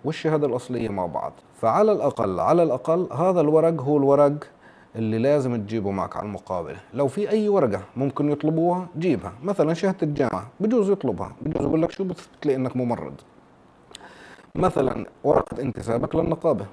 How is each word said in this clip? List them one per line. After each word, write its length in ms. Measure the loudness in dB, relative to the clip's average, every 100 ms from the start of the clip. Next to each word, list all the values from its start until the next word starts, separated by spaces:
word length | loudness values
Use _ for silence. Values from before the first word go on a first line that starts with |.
والشهادة 420 | -6 -2 0 2 0
الأصلية 420 | -2 -4 -4 -4
مع 180 | -4 -4
بعض. 260 | -4 -8 -10 -20
فعلى 380 | -2 0 4 4
الأقل، 480 | 2 0 0 -2 0
على 220 | 2 4
الأقل 460 | 4 0 0 0 -2
هذا 280 | 0 2 4
الورق 400 | 4 4 4 2
هو 160 | 2 2
الورق 360 | 6 6 6 2 -6 -20 -20 -20 -12 -4
اللي 220 | -2 2
لازم 380 | 4 2 2 -2
تجيبه 340 | -2 -4 -2
معك 260 | -2 -4 -6
على 100 | -8
المقابلة. 500 | -8 -6 -6 -6 -12 -10
لو 140 | -2 -2
في 220 | -2 0
أي 180 | 0 2
ورقة 320 | 2 2 0 -6 -4
ممكن 340 | -4 0 0
يطلبوها، 560 | 0 0 2 0 0 -4 -4
جيبها. 340 | -2 -2 -4 -8
مثلًا 300 | -4 0 0
شهادة 240 | 2 -2 0
الجامعة، 440 | -2 0 -2 -2 -8 -4
بجوز 300 | 0 2 2
يطلبها، 420 | 0 -2 -4 -6 -8
بجوز 240 | -6 -2 0
يقول 160 | 0
لك: 80 | 0
"شو 140 | -2
بثبت 420 | -6 -6 -14 -4 -2
لي 100 | 0
إنك 200 | 0 -2
ممرض؟" 380 | -2 -2 -6 -14 -18 -20 -20 -20 -20 -20 -20 -20 -20 -20 -20 -20 -10
مثلًا 520 | 0 0 2 0 -2 -8 -2
ورقة 380 | 2 2 0 -4
انتسابك 520 | -4 -4 -2 -2 0
للنقابة 520 | 0 0 0 0 0 -4